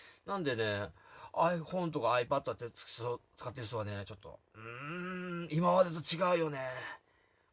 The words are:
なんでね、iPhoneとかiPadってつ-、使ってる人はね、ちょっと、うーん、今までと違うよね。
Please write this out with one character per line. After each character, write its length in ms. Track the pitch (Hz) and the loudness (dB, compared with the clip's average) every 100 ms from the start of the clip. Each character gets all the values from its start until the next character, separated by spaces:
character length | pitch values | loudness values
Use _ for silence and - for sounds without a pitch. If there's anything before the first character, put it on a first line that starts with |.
| - - - | -16 -14 -6
な 120 | 196 | -2
ん 60 | |
で 120 | 143 113 | 0 0
ね、 340 | 107 101 104 - - - - | 0 -2 -4 -10 -20 -20 -4
iPhone 580 | - 165 175 151 180 170 | 2 2 2 -2 -2 -2
と 80 | 151 | 2
か 100 | 113 | 4
iPad 420 | 123 123 139 131 | 4 4 0 0
っ 20 | 107 | -6
て 140 | 76 | -8
つ-、 140 | - - - 120 120 _ - | -10 -12 -6 -4 -4 _ -12
使 120 | 123 | -10
っ 40 | |
て 80 | 131 | -8
る 60 | 107 | -4
人 100 | 117 | -4
は 80 | 104 | -4
ね、 180 | 101 98 | -6 -8
ち 60 | |
ょ 40 | 98 | -12
っ 20 | |
と、 200 | 80 - _ 107 | -16 -18 _ -16
う 20 | |
ー 40 | 113 120 147 175 180 185 180 170 165 | -12 -10 -8 -6 -6 -6 -4 -4 0
ん、 40 | |
今 220 | 151 175 | 4 6
ま 100 | 180 | 8
で 60 | 180 | 6
と 80 | 160 | 2
違 400 | - 165 180 175 | -2 2 4 4
う 20 | |
よ 100 | 156 | 4
ね。 100 | 139 131 127 - - _ _ _ _ _ | -2 -4 -6 -8 -12 _ _ _ _ _